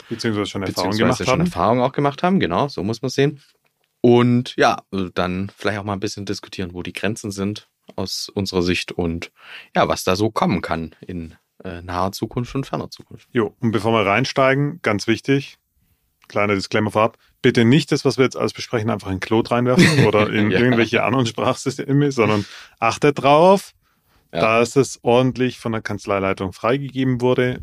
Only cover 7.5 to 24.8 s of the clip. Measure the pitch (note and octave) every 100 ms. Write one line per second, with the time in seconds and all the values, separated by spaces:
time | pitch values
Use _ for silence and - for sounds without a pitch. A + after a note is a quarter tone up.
7.5 | G#2 - _ - - F#2+ - - - F#2+
8.5 | F#2 F2 F2 - - F2 E2+ - _ -
9.5 | - - F3+ F#2+ D#2+ - F#2+ A2 - F#3
10.5 | F2 - E2 D#2+ - - F#2 D#2+ D#2 _
11.5 | _ F#2 F2 F2+ F2+ F#2+ - - - A#2+
12.5 | C#3 C#3 - - - - - _ A#2+ A2
13.5 | - A#2 G#2+ G#2 A2+ G2 G#2 C3+ - C3
14.5 | C3+ C#3+ - - G2+ - A2 - C#3 C3+
15.5 | - _ _ _ _ _ _ _ A2 G#2
16.5 | G2 - A2 G#2 G#2+ A2+ - _ _ C3
17.5 | B2 A2+ D3 - D3 C#3 B2 B2+ - A#2
18.5 | - - B2 G#2+ G#2+ G2 F#2+ - A2+ A2+
19.5 | A#2+ B2 B2+ - D3+ A2+ G#2 G#2 A2 G#2
20.5 | A2+ B2 A#2 A2+ A2+ G#2 C3 A#2 - G#2
21.5 | C3+ C3+ C3 - C#3 D3 C3+ G#2+ G#2+ G2+
22.5 | - - _ A2+ - D3 C#3+ C3 D3 F3+
23.5 | G3 - _ _ _ _ _ _ - A2
24.5 | A2+ A#2 C#3